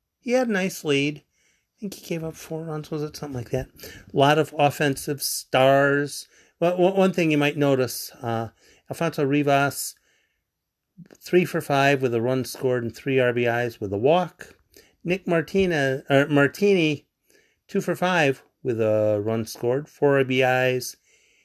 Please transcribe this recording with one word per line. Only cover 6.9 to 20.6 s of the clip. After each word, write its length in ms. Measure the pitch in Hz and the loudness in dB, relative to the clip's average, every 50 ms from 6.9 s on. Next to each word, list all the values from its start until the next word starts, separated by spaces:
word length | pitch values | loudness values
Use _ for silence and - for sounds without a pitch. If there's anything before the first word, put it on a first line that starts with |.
| 196 | 4
one 160 | 196 190 190 | 4 2 2
thing 180 | - 180 165 156 | 2 2 0 2
you 80 | 151 147 | 2 2
might 180 | 143 147 147 | 2 0 0
notice, 540 | 147 143 139 135 127 127 117 - - - - - - | 0 2 2 2 2 0 -2 -4 -10 -12 -14 -14 -10
uh, 280 | 120 117 113 113 113 110 _ _ _ _ _ _ _ _ | -6 -4 -4 -4 -4 -6 _ _ _ _ _ _ _ _
Alfonso 340 | 135 - 170 160 - 160 147 | -6 -4 -4 -4 -2 -2 -2
Rivas, 680 | 135 143 147 139 143 139 139 143 135 - - - - - _ _ _ _ _ _ _ _ _ _ _ _ _ _ _ _ _ _ _ _ 180 - _ - | 0 0 0 2 2 2 2 2 0 -2 -6 -10 -12 -12 _ _ _ _ _ _ _ _ _ _ _ _ _ _ _ _ _ _ _ _ -20 -20 _ -20
three 280 | _ - - 180 185 170 | _ -8 0 2 2 2
for 160 | - - 160 | 2 -4 -8
five 420 | - - 143 139 139 139 143 127 | -4 0 0 2 4 4 2 2
with 100 | 131 123 | 0 0
a 80 | 120 113 | 0 0
run 240 | 113 127 131 131 117 | 0 0 -2 -2 -4
scored 380 | - - - 139 127 127 123 | -6 -10 -4 -2 -2 -2 -2
and 120 | 117 113 - | -4 -6 -10
three 260 | - - 139 131 131 | -8 -6 -2 0 2
R 120 | 123 123 | 2 2
B 120 | 117 120 120 | 0 0 0
Is 360 | 120 117 120 123 117 113 - | 0 0 -2 -4 -4 -6 -8
with 120 | 110 95 | -8 -6
a 40 | 101 | -4
walk. 600 | 101 117 143 170 185 175 165 _ _ - - - _ _ _ _ - _ _ _ _ _ | 0 2 2 2 2 0 -4 _ _ -20 -20 -20 _ _ _ _ -20 _ _ _ _ _
Nick 240 | 165 180 190 _ 175 | -6 -6 -4 _ -2
Martina, 720 | 170 165 151 - - 196 190 175 165 147 139 135 131 147 - - | -2 -2 -2 -2 0 0 0 2 0 0 0 0 -2 -4 -2 2
or 160 | 139 135 147 | 2 2 4
Martini, 800 | 151 147 143 143 131 - - 202 202 196 175 160 151 143 147 _ _ _ _ _ _ _ _ _ _ _ _ _ _ | 4 4 4 4 2 2 0 2 2 4 4 2 0 0 -4 _ _ _ _ _ _ _ _ _ _ _ _ _ _
two 120 | - 196 | -6 -4
for 140 | - 180 170 | -4 -4 -4
five 480 | - 180 185 185 170 147 135 131 - _ _ _ _ | -2 -2 0 2 2 2 2 0 -2 _ _ _ _
with 180 | - 127 113 110 | -6 -4 -2 0
a 400 | 110 107 107 107 107 107 107 104 | 2 2 2 2 2 2 0 0
run 220 | 104 110 110 113 110 | -2 -2 -2 -4 -4
scored, 440 | - - - 120 120 127 143 151 - | -8 -10 -6 -4 -2 -2 -2 -6 -10
four 300 | _ - 147 143 139 139 | _ 0 2 2 4 4
R 60 | 135 | 2
B 180 | 127 127 131 | 2 2 2
Is 540 | 131 127 127 127 | 2 2 2 2